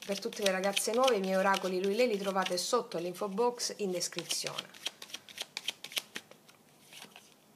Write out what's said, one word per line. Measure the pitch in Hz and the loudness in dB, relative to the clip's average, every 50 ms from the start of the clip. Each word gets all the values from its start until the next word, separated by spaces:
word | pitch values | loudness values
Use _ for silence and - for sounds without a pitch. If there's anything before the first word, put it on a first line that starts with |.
| - | -4
Per | - 196 190 | -4 -4 -2
tutte | - 226 - - 208 | -2 -6 -2 2 2
le | 196 | 2
ragazze | 185 185 185 196 196 - - 226 220 | 4 4 2 2 2 2 0 2 4
nuove, | 240 262 262 233 | 4 6 6 6
i | 196 | 4
miei | 190 190 190 | 2 2 2
oracoli | 190 190 196 196 190 190 185 190 180 190 | 4 6 6 4 4 2 0 0 0 0
lui | 196 196 | 2 4
lei | 226 254 240 | 4 4 4
li | 208 196 | 2 0
trovate | 190 196 190 196 185 180 180 | 0 0 2 2 2 2 0
sotto | 180 - - 254 240 226 - - | -2 0 2 2 0 0 0 -4
all'info | 165 170 180 175 - 214 208 | -4 -4 -4 -4 -4 -4 -4
box | 190 196 240 247 240 240 - - 202 - | 0 2 2 2 2 0 -4 -4 -4 -2
in | 208 185 | -2 -2
descrizione. | 180 175 165 - - 170 165 - - - - - - - - - - - - - - - - - - - - - - - - - - - - - - - - - - - - - - - - - - - - - - - - - - - - - - - - - - - - - - _ _ - - | -2 -2 -2 -4 -4 -4 -4 -4 -4 -4 -4 -6 -6 -8 -10 -10 -10 -10 -10 -10 -10 -10 -18 -16 -16 -16 -16 -14 -12 -12 -10 -10 -10 -10 -8 -8 -8 -8 -8 -6 -6 -6 -6 -6 -14 -16 -14 -16 -20 -20 -20 -20 -20 -20 -20 -20 -20 -20 -20 -20 -18 -18 -18 -18 -20 -20 -20 -20 -20 _ _ -20 -20